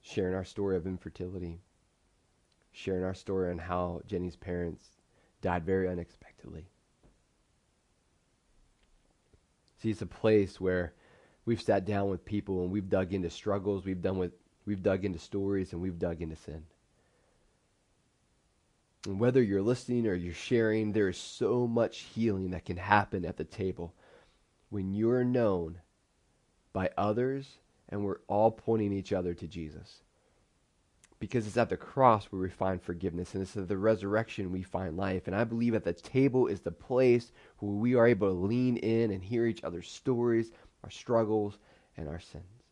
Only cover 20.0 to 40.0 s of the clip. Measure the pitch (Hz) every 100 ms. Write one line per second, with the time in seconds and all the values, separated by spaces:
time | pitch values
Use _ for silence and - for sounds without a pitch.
20 | 113 90 87 82 - 120 110 107 107 104
21 | 98 87 - - 113 123 120 117 110 -
22 | - - 113 95 95 92 - 87 92 104
23 | 101 98 85 - 87 - 95 90 85 -
24 | - - _ _ _ _ _ 104 95 101
25 | 113 123 123 127 113 92 82 87 _ _
26 | _ _ _ _ _ _ _ 95 90 -
27 | 101 107 127 139 139 - _ _ - 101
28 | 101 95 _ 101 110 110 - 113 104 98
29 | 92 98 90 85 82 92 78 80 - -
30 | _ _ _ _ _ _ _ _ _ _
31 | _ _ 101 127 107 117 113 - - -
32 | 131 110 - 95 92 - 95 92 - 90
33 | 90 82 90 98 95 107 90 98 104 110
34 | 98 107 113 - 95 92 92 - 92 80
35 | 98 95 95 95 117 117 117 110 - -
36 | - 131 135 127 123 - - - - 123
37 | 131 120 120 - - - 104 101 117 127
38 | 117 113 98 92 95 120 127 120 107 113
39 | 117 95 90 120 117 110 - 87 - -